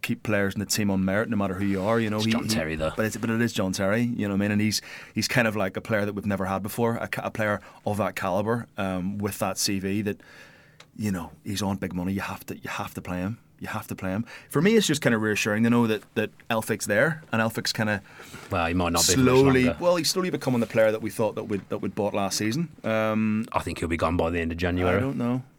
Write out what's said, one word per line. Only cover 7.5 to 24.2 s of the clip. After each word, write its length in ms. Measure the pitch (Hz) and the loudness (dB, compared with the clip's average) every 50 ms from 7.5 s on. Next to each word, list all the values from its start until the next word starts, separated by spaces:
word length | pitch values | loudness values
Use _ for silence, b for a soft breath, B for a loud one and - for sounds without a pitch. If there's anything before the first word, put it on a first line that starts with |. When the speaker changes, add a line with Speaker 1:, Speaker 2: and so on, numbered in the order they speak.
| 104 98 B B B B B | 2 0 B B B B B
Speaker 1:
of 120 | - 104 98 | -2 0 2
that 160 | 104 92 - | 2 0 0
caliber, 500 | - - 95 90 98 107 107 117 120 113 - _ - | 0 0 2 2 2 4 4 2 0 0 -6 _ -4
um, 400 | 101 95 95 92 87 95 101 104 | -2 0 0 0 -2 -2 -2 0
with 200 | 101 104 98 - | -2 -2 -2 0
that 180 | 110 98 95 - | -2 -2 0 0
C 200 | - - 104 98 | 0 0 0 0
V 240 | 92 98 98 104 107 | 0 0 0 0 0
that, 180 | 104 98 - B B B B B B B B B B B B B B _ | -2 -4 -4 B B B B B B B B B B B B B B _
you 140 | - 107 107 | -4 -2 -2
know, 200 | 95 90 82 78 - - _ | -2 -2 -4 -8 -14 -16 _
he's 160 | - 104 95 104 | -8 -6 -2 -2
on 140 | 95 98 | -2 -2
big 160 | 95 - 92 85 | -2 -4 -4 -4
money. 200 | 90 87 92 95 | -2 -2 -2 -2
You 80 | 98 | -2
have 240 | - - 95 92 - | -4 -6 -8 -10 -10
to, 80 | - 95 | -12 -12
you 140 | - - - | -10 -10 -10
have 240 | - - 104 104 - | -8 -8 -8 -8 -8
to 80 | - 95 | -12 -8
play 160 | - 90 90 | -6 -4 -4
him. 200 | 90 98 117 - - - _ _ | -4 -4 -6 -8 -12 -20 _ _
You 100 | 92 92 | -12 -8
have 180 | - 110 - | -8 -8 -8
to 80 | - 107 | -8 -10
play 160 | - - 95 | -6 -4 -4
him. 160 | 92 104 117 B B B B B | -2 -4 -4 B B B B B
For 100 | - 143 | -2 2
me, 160 | 156 202 226 | 4 6 6
it's 100 | 226 202 | 6 4
just 140 | - 151 143 | 4 0 2
kind 140 | - 135 120 | 2 2 2
of 80 | 110 107 | 2 2
reassuring 400 | 110 107 101 - 113 104 107 113 | 2 0 2 2 0 2 2 4
to 80 | 117 | 4
know 160 | 120 120 120 | 6 4 4
that, 160 | 113 110 101 - - _ | 4 2 -2 -2 -6 _
that 160 | - 107 104 - - - _ | -2 -2 -2 -6 -14 -6 _
Elphick's 340 | 117 113 110 - 113 101 - | -2 -2 0 -2 -4 -4 0
there 380 | - 104 104 131 156 160 156 - - - | 2 4 4 4 4 2 -4 -8 -4 0
and 80 | 113 | 0
Elphick's 320 | 110 113 110 - 95 - - | 0 2 0 -2 -4 -4 -2
kinda 300 | - 113 107 104 98 98 B B B B B B B B B | 0 0 0 0 -2 -4 B B B B B B B B B
Speaker 2:
Well, 160 | - 90 85 | 0 0 0
he 80 | 82 85 | 2 2
might 180 | 92 87 85 85 | 2 2 2 2
not 140 | 85 85 | 2 2
be 80 | - - | 4 4
for 60 | 135 | 4
much 80 | 131 127 | 6 6
Speaker 1:
slowly, 340 | 127 131 139 139 131 127 127 | 6 6 6 6 6 6 4
Speaker 2:
longer. 180 | 127 - - 170 | 2 0 0 2
Speaker 1:
well, 140 | 175 175 | 2 2
he's 140 | 175 160 - | 2 2 -2
slowly 180 | - 190 185 180 | -2 0 -2 -2
becoming 320 | 147 147 - - 127 120 | -2 -2 -2 0 0 0
the 60 | 117 | 0
player 260 | 104 - 117 110 110 107 | 0 4 4 4 4 4
that 80 | 110 | 0
we 80 | 113 107 | -4 -6
thought 280 | - - 117 104 98 | -4 -2 -2 -2 -2
that 80 | - 107 | -4 -6
we'd, 220 | 98 104 98 92 - | -4 -4 -6 -4 -6
that 80 | - 104 | -8 -6
we'd 160 | 104 104 98 | -6 -6 -4
bought 180 | - 104 101 - | -2 -2 -2 0
last 240 | 107 98 95 - | -2 -2 -2 -2
season. 320 | - 104 107 110 151 170 156 - - - | -2 -2 -2 0 -2 -4 -6 -8 -8 -4
Um, 640 | 110 110 110 110 110 107 110 110 110 107 107 113 - - | -2 0 0 0 0 0 0 0 0 0 -2 -4 -2 -4
Speaker 2:
I 80 | - | -4
think 180 | - - 82 - | -4 -4 -6 -4
he'll 100 | - 85 | -4 -4
be 80 | 82 | -2
gone 220 | 82 - 82 85 | 0 0 0 0
by 100 | 87 | 0